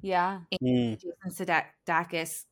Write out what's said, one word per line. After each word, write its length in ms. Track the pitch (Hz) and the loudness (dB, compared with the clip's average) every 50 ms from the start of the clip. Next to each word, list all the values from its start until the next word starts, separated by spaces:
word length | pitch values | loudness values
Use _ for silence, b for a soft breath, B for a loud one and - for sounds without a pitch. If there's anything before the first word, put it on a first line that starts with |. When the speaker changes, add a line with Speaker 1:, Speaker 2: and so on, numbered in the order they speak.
Speaker 1:
Yeah. 400 | - 190 185 175 175 185 196 185 170 - | -4 0 2 2 2 2 0 -4 -8 -8
Speaker 2:
And 80 | - - | -6 -2
Speaker 3:
Mm. 400 | 131 127 123 123 120 117 110 - | 2 4 4 4 4 2 0 -4
Speaker 2:
Jason 440 | - 175 170 - - 185 - - 185 180 170 156 - - - _ _ | -6 -10 -12 -10 -10 -10 -6 -4 0 2 2 2 0 -2 -8 _ _
Sudeikis 580 | - 170 160 175 170 - 165 160 165 - - - - | 0 0 0 0 0 -2 -4 -4 -4 -6 -10 -12 -12